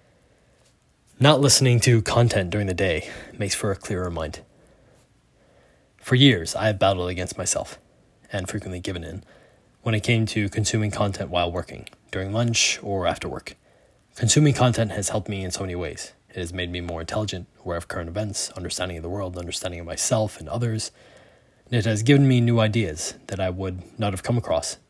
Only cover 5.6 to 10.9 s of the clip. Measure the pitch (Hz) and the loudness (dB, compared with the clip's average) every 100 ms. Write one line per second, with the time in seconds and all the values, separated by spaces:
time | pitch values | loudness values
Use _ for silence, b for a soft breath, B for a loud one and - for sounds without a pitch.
5.6 | b b b b - 127 139 101 82 - | b b b b 0 6 6 6 0 -2
6.6 | 107 101 98 95 90 90 87 - - - | 0 4 2 2 -2 -4 -6 -6 -4 -4
7.6 | - - _ _ _ _ _ 101 92 104 | -6 -14 _ _ _ _ _ -8 -6 -8
8.6 | 98 90 95 90 82 92 b b b b | -8 -8 -8 -8 -8 -12 b b b b
9.6 | b b 123 107 - 113 110 107 101 - | b b -2 -2 2 2 2 0 -2 -2
10.6 | 101 110 107 | -2 0 -2